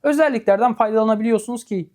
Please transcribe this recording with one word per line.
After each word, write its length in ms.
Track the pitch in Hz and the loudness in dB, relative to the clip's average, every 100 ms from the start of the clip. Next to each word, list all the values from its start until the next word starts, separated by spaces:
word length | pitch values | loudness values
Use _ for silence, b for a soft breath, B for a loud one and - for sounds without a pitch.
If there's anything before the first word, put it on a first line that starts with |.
özelliklerden 720 | 285 294 311 233 214 196 240 | -2 2 0 0 0 2 0
faydalanabiliyorsunuz 920 | - 220 220 220 214 226 220 214 240 | 0 0 0 0 0 0 -2 -4 -12
ki 240 | - 190 160 | -8 -8 -8